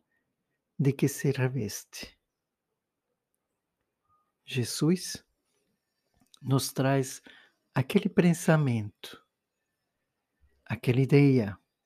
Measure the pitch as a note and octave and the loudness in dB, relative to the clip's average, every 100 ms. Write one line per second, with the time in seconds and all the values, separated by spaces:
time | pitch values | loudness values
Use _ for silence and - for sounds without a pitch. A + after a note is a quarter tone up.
0 | _ _ _ _ _ _ _ - C#3 C3+ | _ _ _ _ _ _ _ -2 -2 2
1 | C3+ - D3 C3 B2+ C3 G#2 - - - | -2 0 -4 -2 -2 -4 -8 -10 -16 -18
2 | - _ _ _ _ _ _ _ _ _ | -18 _ _ _ _ _ _ _ _ _
3 | _ _ _ _ _ _ _ _ _ _ | _ _ _ _ _ _ _ _ _ _
4 | _ _ _ _ - C3 A2+ - D#3 F3+ | _ _ _ _ -8 -6 -6 -2 0 0
5 | - - _ _ _ _ _ _ _ _ | -4 -14 _ _ _ _ _ _ _ _
6 | _ _ _ _ B2+ C3+ - - C3+ C#3 | _ _ _ _ -2 0 0 -2 0 0
7 | C3 - - - _ _ _ - - G3+ | -2 -10 -20 -20 _ _ _ -4 0 0
8 | G3 - F3 D#3+ - D#3 C#3 A#2 G#2 - | 0 2 2 2 2 2 2 -2 -6 -12
9 | - - _ _ _ _ _ _ _ _ | -20 -20 _ _ _ _ _ _ _ _
10 | _ _ _ _ _ _ - A2 - B2 | _ _ _ _ _ _ -10 -4 0 0
11 | C3 C#3+ C#3+ B2+ G2+ G2+ _ _ | 4 6 6 4 0 -6 _ _